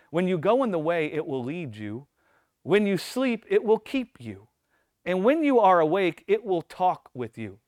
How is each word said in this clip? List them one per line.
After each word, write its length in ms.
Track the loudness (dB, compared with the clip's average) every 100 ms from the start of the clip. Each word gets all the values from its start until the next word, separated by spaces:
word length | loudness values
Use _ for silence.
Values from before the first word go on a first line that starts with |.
| _
When 180 | -2 0
you 80 | 0
go 260 | 2 2
in 80 | 2
the 80 | -2
way, 320 | -2 -2 -2
it 160 | -4 -6
will 160 | -6
lead 340 | -6 -8 -10 -10
you. 300 | -10 -12 -14 _ _ _ _ _
When 240 | 0 2 2
you 120 | 0
sleep, 480 | -4 -4 -2 -4 0
it 160 | 0
will 140 | 2 0
keep 400 | 0 -6 -6 _
you. 280 | -14 -14 -18 _ _ _ _ _ -4
And 180 | 0
when 180 | 2 2
you 160 | 2 4
are 200 | 6 6
awake, 440 | 4 2 0 -2 -2
it 180 | -2
will 180 | 0 -4
talk 480 | -4 -2 -2 -2 -8
with 240 | -10 -10 -10
you." 220 | -12 -14